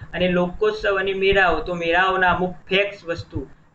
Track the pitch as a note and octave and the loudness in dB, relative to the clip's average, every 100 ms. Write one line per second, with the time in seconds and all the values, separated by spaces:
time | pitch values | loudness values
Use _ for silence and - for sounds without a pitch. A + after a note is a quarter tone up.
0 | - E3+ F3+ F3+ F3+ - G#3+ G#3 G#3 F#3+ | -12 -4 0 0 -2 0 -2 0 -2 -2
1 | G3 F#3+ F#3+ G3 F3+ D#3+ F3 E3+ E3 F3 | -2 0 2 4 4 2 -2 -4 0 2
2 | F#3 F#3 F3+ E3+ F3+ - - F#3+ G3+ - | 2 2 2 2 -2 -6 -2 0 0 -6
3 | E3 E3+ - D#3 C3 - _ | -8 -8 -8 -10 -10 -18 _